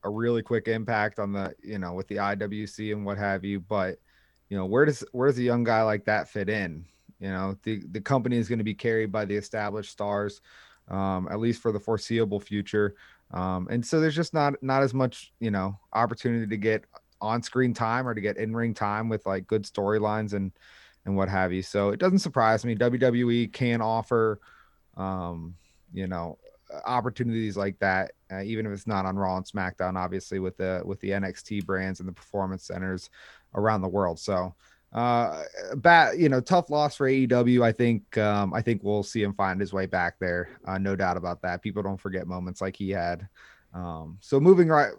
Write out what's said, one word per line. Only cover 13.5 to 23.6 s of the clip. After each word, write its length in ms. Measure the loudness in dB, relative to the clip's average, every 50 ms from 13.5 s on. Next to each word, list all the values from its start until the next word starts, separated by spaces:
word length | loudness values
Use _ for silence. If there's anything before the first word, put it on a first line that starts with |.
| -2 -2 -4 -4
and 120 | -4 -4 -2
so 160 | 0 2 2
there's 160 | 2 2 0
just 200 | -2 -4 -2 0
not, 260 | 0 2 2 0 -2
not 220 | -2 0 2 2 2
as 100 | 2 2
much, 400 | 0 0 0 -2 -6 -16 -20 _ _
you 100 | -4 -2
know, 300 | 0 0 -2 -2 -4 -8 _ _ 0
opportunity 520 | 0 0 0 0 -2 -2 -2 -2 0 -2
to 120 | -4 -4 -2
get 280 | 0 0 0 0 -2 _ _ -20 _ _ _ _
on-screen 520 | -4 -2 -2 -2 -2 -2 0 2 2 2 2
time 340 | 0 0 0 0 -2 -2 -2
or 60 | -4
to 80 | -2
get 160 | -2 -2 -2 -2
in-ring 380 | -4 -4 -2 -2 -2 -2 -2
time 340 | -2 -2 -2 0 -2 -2 -2
with, 160 | -2 -2 -2
like, 220 | -2 -4 -4 -2 0
good 160 | -2 -2 -2
storylines 680 | -2 -4 -2 0 2 2 2 2 0 0 -2 -2 -2 -2
and, 180 | -4 -4 -4 -6 _ _ -20 -20 -20 -20 -20 _ _ _
and 120 | -2 0 0
what 100 | 2 2
have 240 | 2 2 2 2
you. 120 | 0 -2 -4
So 260 | -2 0 2 2 2
it 100 | 2 2
doesn't 200 | 2 4 4 4
surprise 440 | 2 2 2 4 4 4 4 2 2
me. 120 | -2 0
W 240 | 2 2 2 2 4
W 320 | 2 4 4 4 2 2
E 160 | 2 2 2 0
can 340 | -2 -2